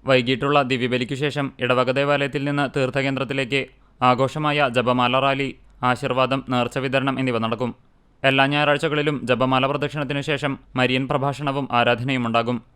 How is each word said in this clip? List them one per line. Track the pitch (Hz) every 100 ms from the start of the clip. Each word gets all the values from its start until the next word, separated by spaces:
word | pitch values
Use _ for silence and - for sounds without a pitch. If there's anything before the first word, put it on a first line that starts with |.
| 127
വൈകിട്ടുള്ള | 131 123 131 139 147 131
ദിവ്യബലിക്കു | 131 123 123 113 135
ശേഷം | 147 135 139 - 123
ഇടവക | 123 123 131
ദേവാലയത്തിൽ | 143 143 139 139 139
നിന്ന് | 143 139 147
തീർത്ഥകേന്ദ്രത്തിലേക്ക് | 131 139 135 135 135 135 131 135 - _ _ _
ആഘോഷമായ | 127 123 131 156 151 147 139 120
ജപമാല | 117 127 123 131 135
റാലി, | 135 135 - - - 123
ആശീർവാദം, | 123 139 123 131 135 -
നേർച്ച | 127 120 - 131
വിതരണം | 135 135 131
എന്നിവ | 131 117 113
നടക്കും. | 113 123 - _ _ _ _
എല്ലാ | 139 135 135
ഞായറാഴ്ചകളിലും | 147 147 147 160 151 147 143 120
ജപമാല | 120 127 131 135
പ്രദക്ഷിണത്തിനു | 143 143 147 135 143 139
ശേഷം | 143 147 135 - 131
മരിയൻ | 127 127 131
പ്രഭാഷണവും | 139 135 135 147 139 131 120
ആരാധനയും | 120 120 127 131 117
ഉണ്ടാകും. | 113 117 120 -